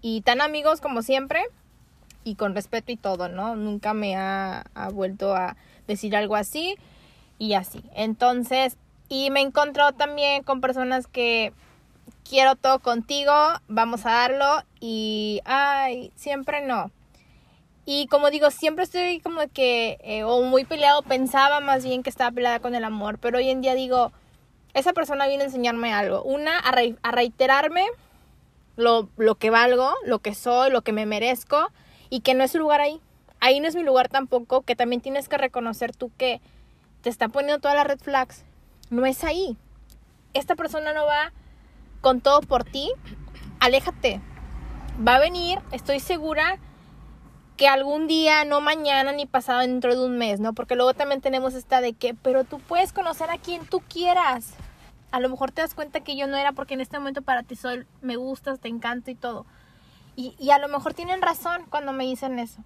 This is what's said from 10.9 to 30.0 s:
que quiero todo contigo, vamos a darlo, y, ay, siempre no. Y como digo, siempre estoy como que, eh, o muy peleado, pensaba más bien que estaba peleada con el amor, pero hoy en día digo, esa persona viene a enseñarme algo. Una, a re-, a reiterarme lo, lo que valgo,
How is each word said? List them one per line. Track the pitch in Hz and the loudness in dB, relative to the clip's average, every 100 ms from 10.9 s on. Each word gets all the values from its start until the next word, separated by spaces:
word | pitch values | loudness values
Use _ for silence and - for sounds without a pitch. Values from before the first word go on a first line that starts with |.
| 254 247 | -2 -4
que | - 240 233 220 - _ _ _ _ - _ - | -2 0 0 -2 -8 _ _ _ _ -20 _ 0
quiero | 262 262 269 | 6 6 6
todo | 262 262 | 4 2
contigo, | 247 233 226 285 285 294 302 339 _ | 2 -2 -2 -2 4 4 4 0 _
vamos | 214 226 233 240 | -2 0 0 0
a | |
darlo, | 233 247 269 277 302 - _ | 2 2 2 2 2 -2 _
y, | 233 220 214 214 214 208 - | -8 -6 -4 -4 -4 -6 -2
ay, | 269 285 277 269 247 - - | 0 2 2 -2 -4 -12 -14
siempre | 294 277 262 294 277 | -8 -6 -4 -6 -4
no. | 233 165 _ _ _ _ _ _ _ _ _ - | -4 -6 _ _ _ _ _ _ _ _ _ -6
Y | 285 285 | -4 2
como | 285 294 | 4 4
digo, | 294 294 | 4 2
siempre | - 311 311 370 | 2 -4 -2 -4
estoy | 359 359 339 | -2 -2 -4
como | 339 330 302 | -6 -6 -6
que, | - 254 240 226 - | 0 0 2 -2 -6
eh, | 220 214 | -10 -6
o | 214 247 | 0 2
muy | 254 262 269 | 4 2 2
peleado, | 320 285 294 | 2 4 4
pensaba | 277 262 262 277 277 294 | 2 -2 2 4 4 4
más | 285 269 | 2 0
bien | 254 254 | 0 -4
que | 254 | -6
estaba | - 240 | -2 -2
peleada | 240 247 233 | 0 -2 -2
con | 247 240 | -4 -4
el | |
amor, | 220 214 208 214 | -4 -6 -6 -4
pero | 240 247 | -2 0
hoy | 262 | 0
en | 262 | 0
día | 262 | 0
digo, | 254 262 254 240 - _ _ _ _ _ | 0 0 2 0 -2 _ _ _ _ _
esa | 269 294 | 0 0
persona | 349 311 285 277 | 0 -2 0 0
viene | 277 | 0
a | 277 | -2
enseñarme | 262 240 233 233 | -2 -2 -2 -2
algo. | 208 202 190 | 0 0 -2
Una, | 269 277 302 339 | -2 -2 0 0
a | 254 | 2
re-, | 254 240 226 | 4 2 0
a | 233 | -2
reiterarme | 240 240 - 262 269 302 339 403 480 _ _ _ _ _ _ _ - | 0 0 2 4 6 4 2 0 -2 _ _ _ _ _ _ _ 2
lo, | 233 233 208 - | 4 4 2 2
lo | 220 208 | 2 4
que | 220 | 4
valgo, | 226 240 247 262 440 | 6 6 4 2 0